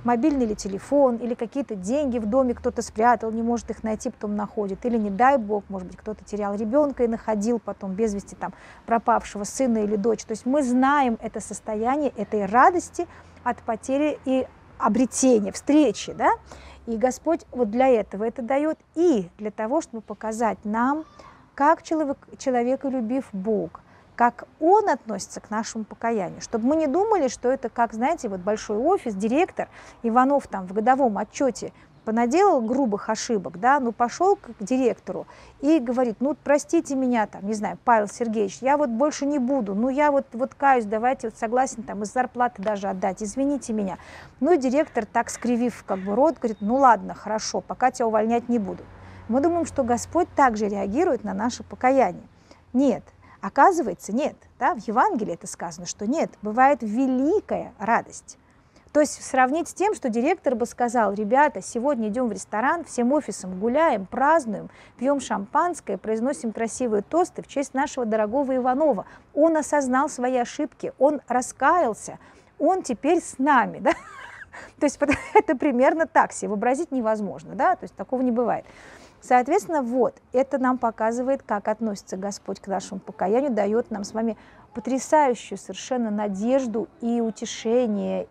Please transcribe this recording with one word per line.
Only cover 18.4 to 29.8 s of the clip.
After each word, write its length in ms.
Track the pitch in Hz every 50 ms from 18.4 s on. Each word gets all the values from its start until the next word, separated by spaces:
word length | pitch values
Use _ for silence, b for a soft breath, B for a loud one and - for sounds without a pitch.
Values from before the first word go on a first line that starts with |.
дает 360 | 247 226 269 277 294 311 311 _ _ _ _
и 360 | 311 339 359 302 214 180 170 _ -
для 140 | 214 214
того, 300 | 208 - 220 220 262 330
чтобы 200 | 311 - - 226
показать 640 | 214 - 214 - - 220 220 214 240 220 196 - -
нам, 420 | 208 208 226 240 262 285 311 311 - B B B B B B B B _
как 260 | - 277 294 330 330
человек, 360 | - - 339 311 311 269 277 - - - - -
человеколюбив 880 | - 269 254 247 240 240 262 269 - 277 254 262 226 214 247 269 262 -
Бог, 500 | - 196 185 214 220 202 175 165 _ - b b b b b b b
как 320 | - 240 240 - - - _ _ _
Он 300 | 311 320 381 427 427 381
относится 520 | 302 247 - 220 214 196 - - - -
к 80 | - -
нашему 340 | 220 214 226 - - 226 214
покаянию, 580 | - 214 _ - 233 233 214 185 160 160 160
чтобы 260 | - - - 214 214 247
мы 80 | 302
не 120 | 320 320 294
думали, 400 | 254 339 403 453 440 381 294 254
что 220 | - - - 247
это 200 | 262 269 - 226
как, 240 | _ - 240 226 -
знаете, 360 | 220 233 277 339 330 - 220
вот 100 | 196 185
большой 380 | 175 202 214 208 - - 214 208
офис, 360 | 247 311 381 370 - 240 208
директор 540 | 190 196 226 233 294 359 359 - - 185 - B B